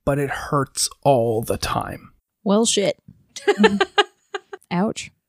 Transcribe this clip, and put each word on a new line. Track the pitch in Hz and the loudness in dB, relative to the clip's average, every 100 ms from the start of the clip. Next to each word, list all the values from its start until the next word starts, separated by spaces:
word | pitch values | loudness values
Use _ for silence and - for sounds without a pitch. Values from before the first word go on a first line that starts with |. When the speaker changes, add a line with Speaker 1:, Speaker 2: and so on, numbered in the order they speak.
| - | -4
Speaker 1:
but | 139 | -2
it | 139 | -2
hurts | - - 143 135 - - - | -6 -4 -2 -2 -4 -6 -2
all | 143 131 117 110 | 2 2 2 -2
the | - 90 | -2 -4
time. | - 110 - - - _ _ _ | -4 -4 -6 -10 -18 _ _ _
Speaker 2:
Well, | 202 202 233 | 0 2 2
shit. | 214 185 - - - _ - - | 0 -2 -4 -10 -20 _ -6 -2
<laughs> | 392 427 202 381 - 415 _ _ 392 _ 381 - | 4 4 4 0 0 -2 _ _ -18 _ -20 -6
Ouch. | 175 220 - - _ | -2 -2 -4 -12 _